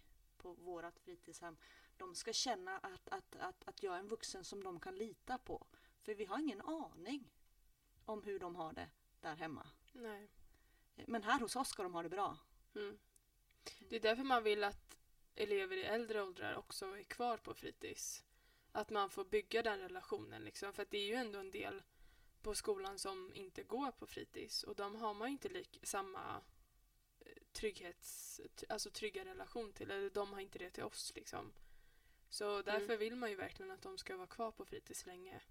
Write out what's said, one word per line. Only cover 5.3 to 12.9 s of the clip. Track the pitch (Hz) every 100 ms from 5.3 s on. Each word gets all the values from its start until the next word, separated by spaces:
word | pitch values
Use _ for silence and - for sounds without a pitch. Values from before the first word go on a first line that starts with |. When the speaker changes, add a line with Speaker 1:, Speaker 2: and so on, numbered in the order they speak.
| 254
Speaker 1:
på. | - - - - - _
För | -
vi | 208
har | 392 285
ingen | 311 202
aning | 302 320 - - 185 285 - - - - - - _ -
om | - 214
hur | 202 196
de | 180 175
har | 160
det | 131 175 - _ _
där | 165 156
hemma. | 160 143 - - -
Speaker 2:
Nej. | 254 233 202 208 - - - - - _ - -
Speaker 1:
Men | 226
här | 208 262
hos | 220 247
oss | 262
ska | -
de | 185
ha | 180
det | 339
bra. | 392 392 156 - - -
Speaker 3:
Mm. | 208 202